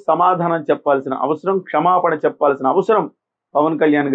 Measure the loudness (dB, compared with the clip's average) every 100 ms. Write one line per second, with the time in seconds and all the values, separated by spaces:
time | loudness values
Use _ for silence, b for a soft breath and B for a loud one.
0 | 0 2 2 2 0 -2 -2 -2 0 -2
1 | -2 -4 -4 -4 -2 -4 -2 -2 2 2
2 | 0 0 -2 0 0 0 0 0 2 0
3 | -2 -8 _ _ _ -2 0 2 2 2
4 | 2